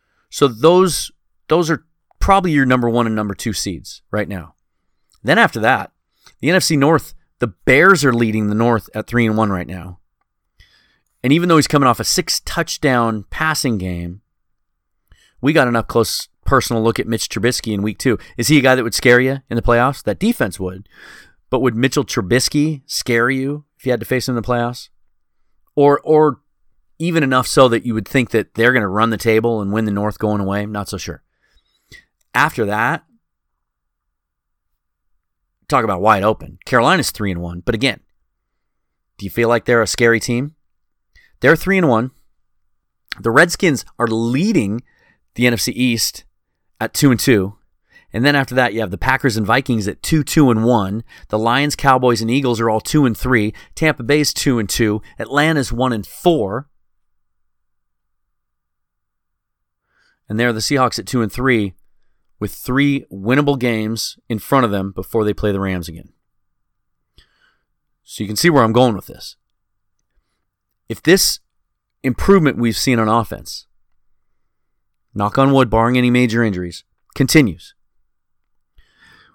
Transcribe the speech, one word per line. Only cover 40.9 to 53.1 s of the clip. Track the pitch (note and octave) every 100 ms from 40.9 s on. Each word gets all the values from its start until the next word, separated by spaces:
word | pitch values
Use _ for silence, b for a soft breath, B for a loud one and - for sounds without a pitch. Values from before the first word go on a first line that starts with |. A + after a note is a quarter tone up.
| _ _ b b b
They're | B2+ D#3+
three | F#3 G3
and | D#3+
one. | A2+ B2+ - _ _ _ _ _ _ _ _ _ -
The | A#2
Redskins | B2 E3+ - F3+ C3 - -
are | A#2
leading | A2+ A#2 C3 G3+ F#3+ G2 A2+ - _ _ _ _ -
the | B2
N |
F | A#2
C | -
East | A2+ B2+ A2+ - - - _ _ _ _ -
at | A2+
two | - C#3+
and | A#2+
two. | - A2 G2 - _ _ b b b
And | A2 C#3
then | C#3+
after | C3 B2+
that, | A#2+
you | G#2+
have | G#2
the | F#2+
Packers | B2+ C3 C3+ A2
and | G#2
Vikings | B2 C#3 A#2 G2
at | -
two, | - D#3
two | C3+ E3 C3+
and | A2
one. | A#2 A#2 F#2+ G#2+ B B B
The | G#2+
Lions, | A#2 B2+ D3 -
Cowboys, | C#3 B2+ B2+ A2+
and | A2+
Eagles | C3 C3+ A2+
are | A2+
all | G#2+
two | - D#3
and | C3